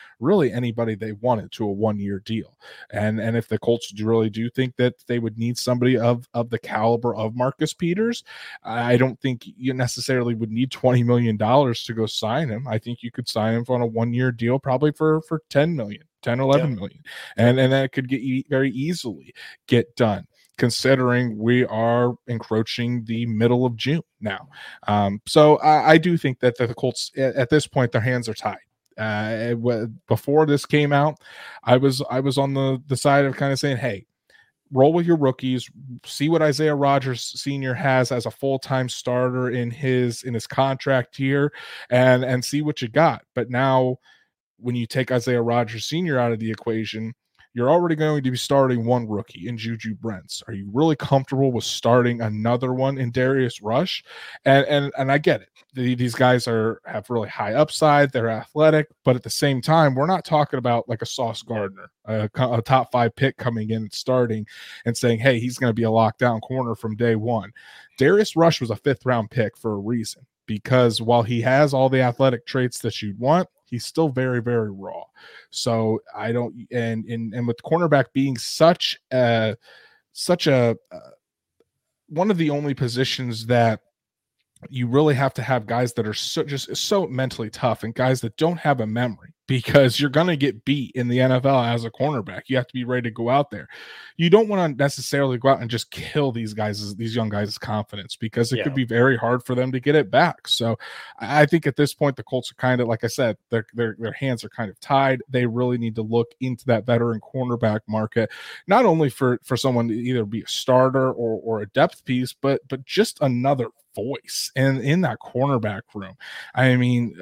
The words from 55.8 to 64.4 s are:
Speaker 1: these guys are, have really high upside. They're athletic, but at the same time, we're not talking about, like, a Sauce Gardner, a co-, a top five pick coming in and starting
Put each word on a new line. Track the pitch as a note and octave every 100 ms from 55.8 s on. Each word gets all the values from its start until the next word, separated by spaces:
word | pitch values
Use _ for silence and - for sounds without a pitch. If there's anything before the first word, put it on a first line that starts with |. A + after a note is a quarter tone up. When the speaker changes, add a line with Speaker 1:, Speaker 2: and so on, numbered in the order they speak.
| B2 B2
Speaker 1:
these | B2 A#2
guys | B2+ B2+ A#2+
are, | A2+ A2 - -
have | G#2+ G2+
really | A#2 G2+
high | - G#2
upside. | C#3+ D3+ - D#3 D3 C#3
They're | B2+ A2+
athletic, | A2 - D3+ D#3 D#3 D3+ _ C#3
but | B2
at |
the | A2+
same | - C#3+ C3
time, | D3+ D#3+ D3 B2+
we're | D#3
not | F#3 -
talking | D#3 C#3+ C3
about, | B2 A#2+ -
like, | A#2
a | -
Sauce | - A#2 A2+
Gardner, | - A2 G2 F#2+ F#2+ _
a | A2+ A2 G#2+
co-, | - B2+ A#2
a |
top | A2+ C3 A#2+
five | B2 A#2 -
pick | C#3 -
coming | A#2+ A2+ G#2+
in | A2
and | G#2+
starting | - - B2+ A#2 G#2+